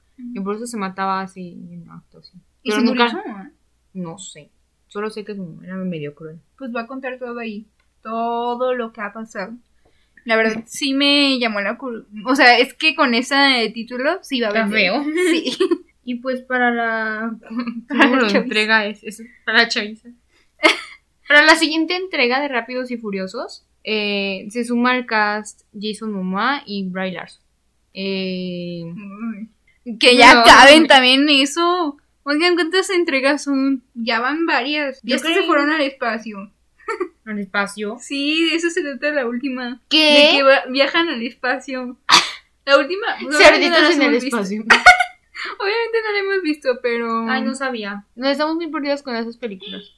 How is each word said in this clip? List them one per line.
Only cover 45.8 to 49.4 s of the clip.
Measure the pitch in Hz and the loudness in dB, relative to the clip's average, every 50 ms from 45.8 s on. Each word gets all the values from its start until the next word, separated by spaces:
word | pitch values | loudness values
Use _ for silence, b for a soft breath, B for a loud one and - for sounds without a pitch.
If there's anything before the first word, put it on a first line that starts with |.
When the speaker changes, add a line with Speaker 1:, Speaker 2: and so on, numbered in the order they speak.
| 466 440 453 453 440 | -2 -2 -2 -2 -2
Speaker 1:
no | 427 | -2
la | 403 403 | -4 -2
hemos | 392 392 392 381 | -2 0 -2 0
visto, | 359 302 294 - - 262 247 254 | 0 -2 -4 -2 -2 -2 -2 -2
pero | - 240 233 233 233 233 226 226 226 226 | -2 -2 -2 -2 -2 -2 -4 -4 -2 -2
Speaker 2:
Ay, | 262 262 | -2 -2
no | - - 262 | -2 -4 -4
sabía. | - 277 262 247 220 208 202 208 202 - _ _ | -4 -6 -6 -6 -6 -8 -8 -10 -12 -14 _ _
No, | 233 254 277 | -4 -2 -2
estamos | 285 - 302 311 320 | 0 0 0 -2 -2
muy | 330 349 302 | -4 -6 -6
perdidas | 294 311 277 285 285 285 | -6 -4 -2 -2 -4 -4
con | 285 269 240 | -4 -6 -6
esas | 226 233 233 233 | -6 -6 -8 -10
películas. | 240 | -10